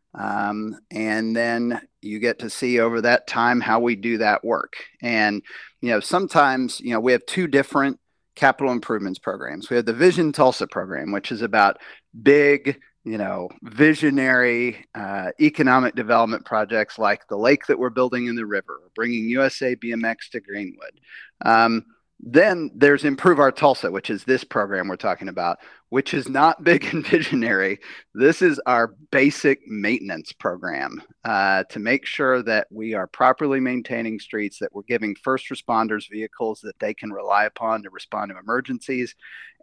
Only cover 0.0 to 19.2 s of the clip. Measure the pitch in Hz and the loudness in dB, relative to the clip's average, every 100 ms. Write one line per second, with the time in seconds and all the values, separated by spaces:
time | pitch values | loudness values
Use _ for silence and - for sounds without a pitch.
0 | _ - 104 101 101 104 107 107 - 110 | _ -10 -6 -4 -4 -6 -8 -12 -14 -8
1 | 110 110 113 113 117 120 120 117 - _ | -4 -2 -2 0 0 -2 -2 -6 -10 _
2 | 104 107 117 113 113 - 127 120 113 117 | -10 -4 -2 -2 -8 -4 0 2 2 2
3 | 120 123 - 117 120 123 117 113 120 101 | 2 2 0 0 2 2 2 0 0 -2
4 | 117 110 107 104 113 85 - - - _ | -2 0 2 0 0 -4 -4 -14 -20 _
5 | 120 113 107 101 - - - _ 120 107 | -4 0 0 0 -8 -18 -20 _ -2 -2
6 | - 175 185 160 139 131 123 - 120 113 | 0 -2 2 2 4 2 -4 -6 -4 0
7 | 127 120 - 185 165 139 135 143 139 - | 2 2 0 -4 2 2 2 0 0 -4
8 | _ _ _ - 135 - 135 120 - 107 | _ _ _ 2 2 2 0 -2 -4 -4
9 | 98 92 - 98 65 82 - 120 117 117 | -4 -8 -8 -8 -10 -12 -4 -2 0 4
10 | 180 175 156 143 160 - 98 95 92 73 | 4 4 2 4 4 2 -4 -6 -6 -8
11 | 80 101 - 113 113 107 101 - - - | -6 -6 -6 -6 0 4 4 2 -10 -20
12 | _ 113 113 143 143 143 139 131 _ _ | _ 0 6 6 6 2 0 -6 _ _
13 | 113 110 95 92 90 - 117 107 156 147 | -8 -4 -4 -6 -10 -14 -6 4 4 4
14 | 151 139 131 127 123 120 123 110 - 107 | 2 2 2 4 2 2 -2 -6 -14 -12
15 | 98 98 92 - 151 156 131 127 127 123 | -8 -6 -6 2 2 4 4 4 2 -2
16 | 110 117 113 110 - 110 104 110 107 - | 2 2 2 -2 -4 -4 0 -2 -2 0
17 | 104 104 - 104 117 143 - 143 123 127 | 0 0 -4 0 4 4 2 0 0 0
18 | 127 123 120 117 104 101 - 65 _ - | 0 -2 -4 -6 -4 -6 -6 -14 _ -6
19 | 120 117 | -4 -4